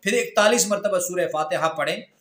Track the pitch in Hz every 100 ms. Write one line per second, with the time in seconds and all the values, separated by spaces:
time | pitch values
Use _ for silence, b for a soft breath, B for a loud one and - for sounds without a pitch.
0 | 196 233 240 - 208 240 202 202 202 185
1 | 180 180 165 151 156 165 156 156 143 190
2 | - _